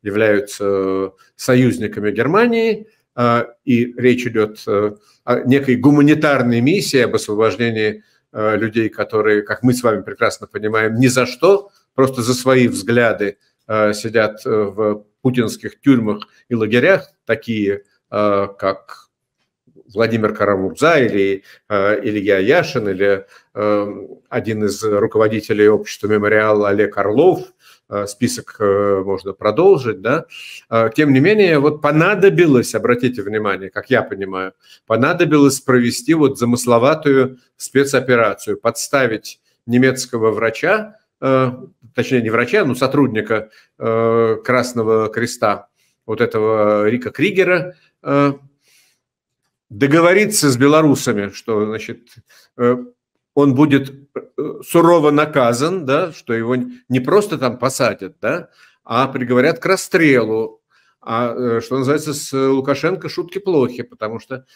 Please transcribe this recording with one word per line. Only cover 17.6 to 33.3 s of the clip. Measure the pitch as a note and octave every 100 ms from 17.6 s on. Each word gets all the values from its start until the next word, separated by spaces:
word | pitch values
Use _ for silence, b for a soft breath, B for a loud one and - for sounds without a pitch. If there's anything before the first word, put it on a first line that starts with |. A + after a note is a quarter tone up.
| G2+ G2+ - _ _
э, | G#2 G#2 G2+ G2 -
как | G2 F#2+ - - _ _ _ _ _ _ _ _ _
Владимир | G2+ A2+ A2+ G#2+ G#2+
Карамурза | G2+ G2 F#2 E2 D3 D#3+
или, | A#2 G2+ G2 G2 b b -
э, | G#2 G2 G#2
Илья | A2+ G#2+ G2 G2
Яшин, | G2 E3+ D#3+ B2 G#2
или, | F#2 G2+ G2 b b b G#2
э, | G#2 G#2 G#2 G2 G2 - _
один | B2+ A#2 G#2+ G#2
из | -
руководителей | A2 G2+ G#2 G#2+ G#2+ A2+ - G#2 G#2
общества | G#2 G#2 - G#2
«Мемориал» | G#2+ G#2 G#2+ G#2+ G#2+ G#2
Олег | G#2 G2+ -
Орлов. | G2 A2 F3+ E3+ - _ b b _
Э, | G#2 G2+
список, | - A#2 A2+ - -
э, | G#2 G2 G2+ F#2+ F#2+
можно | F#2+ G2
продолжить, | - G#2 A2 F#3 F3 A#2+ G2
да. | G#2+ D3+ - B B B -
Э, | A2+ A2+ C3
тем | D3+
не | C3
менее, | D#3+ G#3+ F#3+ D3+
вот | C#3+ D3
понадобилось, | D3 D3+ F3 G#3 F#3+ D#3+ F3 B2+ A2 A2
обратите | G#2 A#2+ B2+ B2
внимание, | G2